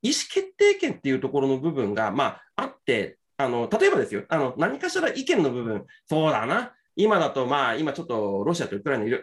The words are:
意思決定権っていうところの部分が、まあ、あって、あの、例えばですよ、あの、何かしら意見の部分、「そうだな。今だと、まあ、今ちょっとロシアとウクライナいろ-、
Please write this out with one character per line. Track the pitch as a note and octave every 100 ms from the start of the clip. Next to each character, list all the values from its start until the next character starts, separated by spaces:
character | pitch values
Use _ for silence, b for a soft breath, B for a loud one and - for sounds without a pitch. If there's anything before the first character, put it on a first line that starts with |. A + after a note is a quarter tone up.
意 | A3+
思 | D#4 -
決 | G4 F#4+ -
定 | G#4 G4+
権 | D#4
っ | -
て | C#3
い |
う | B2+
と | -
こ | C#3
ろ | C3+
の | C3
部 | D#3
分 | C#3+ G#2
が、 | G#2 G#2+
ま | G2 A2 B B -
あ、 |
あ | C4+
っ | -
て、 | - A#2 F#2 - _ -
あ | C3+
の、 | A#2+ A#2
例 | A3 G4
え |
ば | -
で | A2
す | G2+
よ、 | -
あ | D#3+
の、 | C3 -
何 | F3 C#4
か | F4+
し | F#4+
ら | D#4+
意 | B3+
見 | C4+ D4
の | D3+
部 | B2
分、 | A#2 G#2 b b -
「そ | D#3 D#3
う |
だ | A#2+ A#2
な。 | G3 A#3 b b -
今 | G#3+ G3+
だ | D3+
と、 | C3+ B2
ま | C#3+ B2+
あ、 | A2+
今 | D#3
ち | C3+
ょ |
っ | E3+
と | A#2 G#2 G2
ロ | A2+
シ | E3+
ア | B2+
と | G2+
ウ |
ク | C#3+
ラ | C3
イ |
ナ | G#2+
い |
ろ-、 | B2+